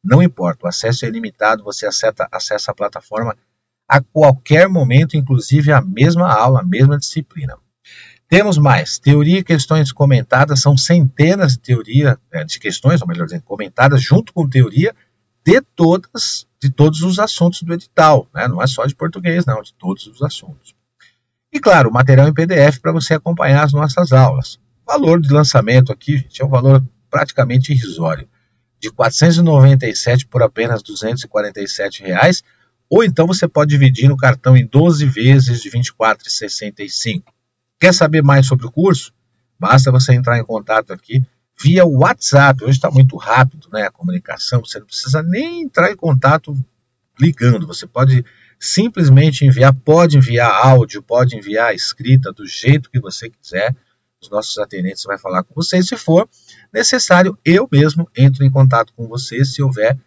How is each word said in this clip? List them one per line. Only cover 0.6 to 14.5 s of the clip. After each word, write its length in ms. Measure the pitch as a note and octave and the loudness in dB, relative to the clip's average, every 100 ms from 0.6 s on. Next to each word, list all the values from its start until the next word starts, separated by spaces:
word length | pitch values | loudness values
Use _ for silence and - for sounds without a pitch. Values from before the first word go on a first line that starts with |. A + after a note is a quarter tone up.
| F2 | -10
o 20 | |
acesso 380 | - A2+ B2 A#2 | -6 -4 -4 -6
é 20 | |
ilimitado, 560 | A2+ A2 _ G#2+ A2 | -10 -12 _ -2 -2
você 220 | G#2 - G#2 | -6 -10 -8
acessa, 420 | - A2 - - | -4 -4 -4 -10
acessa 400 | F#2 - G#2 - | -8 -8 -8 -8
a 40 | - | -8
plataforma 640 | G2+ G2 _ G#2+ A#2 - _ _ _ _ _ | -10 -10 _ -8 -8 -10 _ _ _ _ _
a 140 | C#3 | -2
qualquer 680 | C3+ D#3 D3 C3 - D#3 F#3+ | 0 2 4 2 0 2 4
momento, 480 | F3+ C3 B2+ D#3+ D#3 | 2 2 2 2 -2
inclusive 560 | C3 B2+ - D3 C#3+ | -2 -2 0 0 2
a 100 | C#3+ | 0
mesma 520 | F#2+ G#2 D3+ E3+ F3+ | 0 0 2 2 0
aula, 280 | G#2+ A#2+ B2+ | 0 2 0
a 40 | F2+ | -2
mesma 320 | G#2 C3+ C#3+ | 2 2 2
disciplina. 580 | - D#3+ - - C#3 - _ _ _ - - _ _ | -4 -10 -10 -12 -14 -14 _ _ _ -20 -20 _ _
Temos 300 | F3+ G#3 D#3+ | 2 2 2
mais, 400 | C#3+ G2+ D#2 - | 2 2 -2 -4
teoria 420 | C#3 D3 D3 F#3+ | 2 2 2 0
e 40 | |
questões 480 | F3+ D#3+ - D#3+ C3+ | 0 -2 0 -2 -2
comentadas, 720 | - C#3 C3 B2+ B2+ D3 C3+ | 0 2 2 0 0 0 0
são 140 | C#3 B2+ | 2 0
centenas 800 | - F3 C3+ - D3+ G3+ E3 | 2 2 2 2 0 2 0
de 60 | B2 | -2
teoria, 580 | - A#2+ G#2+ B2+ C#3+ - _ | -2 -4 0 0 0 -2 _
é, 120 | D#2+ | -12
de 160 | D#2 - | -12 -10
questões, 420 | G#2 - C3+ E3+ | -10 -4 -2 -2
ou 60 | - | -4
melhor 180 | E2+ D#2+ | -8 -8
dizendo, 180 | E2+ | -10
comentadas 580 | _ G2+ G2+ - C3+ C#3 | _ -12 -12 0 2 2
junto 320 | B2+ F3 A3+ | 0 -2 -2
com 160 | - | -6
teoria 440 | C#3+ | -2